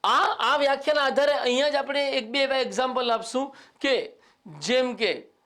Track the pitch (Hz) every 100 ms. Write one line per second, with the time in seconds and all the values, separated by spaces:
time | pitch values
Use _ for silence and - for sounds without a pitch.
0 | 190 254 415 403 233 285 285 277 277 294
1 | 269 254 285 285 240 247 294 277 269 277
2 | 277 269 220 277 269 269 247 196 254 254
3 | 247 226 - 254 269 - - _ 277 240
4 | - - _ _ - 151 147 254 254 233
5 | 214 127 - _